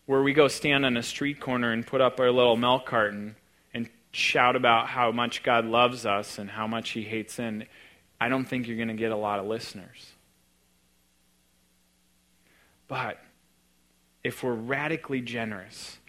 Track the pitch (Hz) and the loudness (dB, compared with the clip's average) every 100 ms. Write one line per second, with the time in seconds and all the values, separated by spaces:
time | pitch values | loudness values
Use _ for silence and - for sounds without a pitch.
0 | - 135 139 143 139 - 151 139 135 120 | 0 2 4 6 4 4 0 2 2 0
1 | 117 - 143 147 - 123 120 113 117 135 | -4 -6 -6 -6 -4 0 0 -2 -2 2
2 | 127 127 123 123 123 113 120 131 - 120 | 2 4 4 6 6 6 4 2 2 0
3 | 104 104 104 110 _ _ _ 120 117 _ | 0 -2 -10 -14 _ _ _ -10 -10 _
4 | _ - - 147 123 127 123 113 - 131 | _ -4 0 4 4 6 6 4 4 0
5 | 120 117 120 - - 117 113 117 123 123 | 0 2 -2 -2 2 2 4 4 4 2
6 | 113 101 104 - 101 107 110 113 117 117 | -2 -2 -2 -10 -10 -6 -4 -4 -6 -8
7 | 107 110 104 - 117 107 117 - - _ | -6 -6 -8 -8 -8 -8 -10 -18 -20 _
8 | _ - 117 131 127 127 117 113 113 110 | _ -4 0 0 -2 -4 -4 -4 -4 -2
9 | 113 107 104 101 98 110 - 101 87 - | -2 -2 -2 -2 -2 -6 -8 -16 -18 -20
10 | - _ _ _ _ _ _ _ _ _ | -20 _ _ _ _ _ _ _ _ _
11 | _ _ _ _ _ _ _ _ _ _ | _ _ _ _ _ _ _ _ _ _
12 | _ _ _ _ _ _ _ _ - 131 | _ _ _ _ _ _ _ _ -10 -8
13 | 120 - - _ _ _ _ _ _ _ | -6 -8 -16 _ _ _ _ _ _ _
14 | _ _ 127 - 127 117 113 139 151 160 | _ _ -10 -6 -4 -4 -4 -4 -4 -6
15 | - 135 117 117 110 101 101 - - - | -4 -6 -4 -6 -6 -8 -12 -16 -18 -20